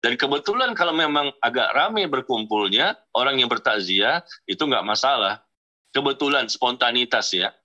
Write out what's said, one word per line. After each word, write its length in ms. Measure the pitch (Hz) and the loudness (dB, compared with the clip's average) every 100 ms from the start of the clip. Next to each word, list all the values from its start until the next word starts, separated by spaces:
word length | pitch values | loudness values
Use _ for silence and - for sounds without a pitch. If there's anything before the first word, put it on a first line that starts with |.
Dan 160 | 120 123 | -2 0
kebetulan 540 | 139 143 175 226 262 | 0 0 0 0 0
kalau 220 | 220 170 160 | 0 0 2
memang 400 | 156 147 143 - | 2 2 0 -2
agak 340 | 117 123 110 135 | -2 0 0 2
ramai 300 | 185 220 180 | 0 0 -2
berkumpulnya, 880 | 135 123 120 107 107 101 104 170 220 _ | -2 -2 -4 0 0 2 2 0 -2 _
orang 260 | 113 127 135 | -2 0 0
yang 140 | 120 | 0
bertakziah, 720 | 120 139 107 92 95 107 165 - - - | 0 0 0 0 0 2 0 -4 -20 -10
itu 140 | 185 | -4
nggak 260 | 151 123 98 | 0 0 0
masalah. 560 | 107 131 135 98 107 _ _ _ _ _ | 0 0 2 0 -2 _ _ _ _ _
Kebetulan, 560 | 135 139 135 143 139 120 | -2 -2 0 0 0 0
spontanitas, 840 | - 123 123 123 120 120 120 - 92 | -2 -2 2 0 0 0 0 0 -2
ya. 160 | 95 - | -4 -6